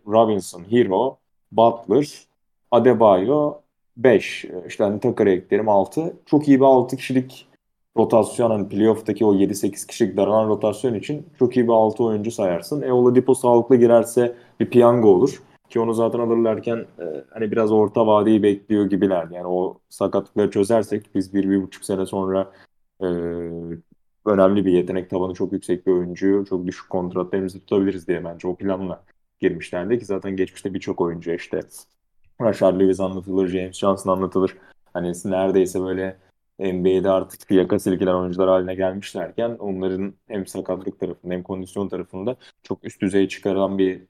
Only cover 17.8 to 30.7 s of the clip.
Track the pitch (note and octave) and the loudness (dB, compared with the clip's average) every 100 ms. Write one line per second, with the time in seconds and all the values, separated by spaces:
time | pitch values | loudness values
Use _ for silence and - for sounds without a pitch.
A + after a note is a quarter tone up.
17.8 | G#2 A#2 A2 G#2 G#2 A2 G#2 G2 - G#2 | 2 2 4 4 4 4 4 0 0 0
18.8 | G2 F#2+ G2 F2+ E2 F2 F2+ F2+ F#2 - | 0 0 0 0 -4 -10 -4 -4 -4 -8
19.8 | _ - G2 G2 F#2+ G#2+ G2+ G#2+ G2 A2+ | _ -6 -4 -2 -4 -2 0 0 2 0
20.8 | G#2+ G#2 - G2+ F#2+ G2 G2 G2 F#2 - | 0 -6 -6 -6 -4 -2 0 0 -2 -10
21.8 | - F#2+ F#2 G2+ F#2+ F#2+ F#2+ - _ _ | -6 -4 -4 -6 -2 -4 -4 -12 _ _
22.8 | _ _ F#2 F2 E2+ E2+ E2+ E2+ E2+ E2+ | _ _ -6 -4 -6 -8 -10 -10 -12 -14
23.8 | _ _ _ _ G#2+ G2 F#2+ G2+ F#2 F2+ | _ _ _ _ -2 4 4 4 2 2
24.8 | F2+ F#2+ F2 F#2+ F#2 F2+ F#2+ F#2+ - F2+ | 0 -6 -6 -6 -6 -6 -6 -6 -4 -4
25.8 | - F2+ F2 F2 G2 G2 G2 F#2 F2+ - | 0 -2 -2 -2 0 0 -2 -6 -6 -10
26.8 | - F#2 F2+ F#2 F2+ G2 F#2+ F#2 - G#2 | -8 -6 -4 -6 -4 -4 -6 -10 -4 0
27.8 | G2 F#2 E2+ F2 E2+ E2+ F#2 F2+ G2 F#2 | 0 -2 -6 -6 -8 -8 -8 -6 -6 -6
28.8 | F#2+ E2 _ _ _ _ F#2 E2 - F2+ | -8 -12 _ _ _ _ -4 -4 -8 -8
29.8 | F2+ A#2+ G#2 G2 G2+ F#2+ F#2 - G2+ | -4 -4 -4 -6 -4 -4 -6 -6 -10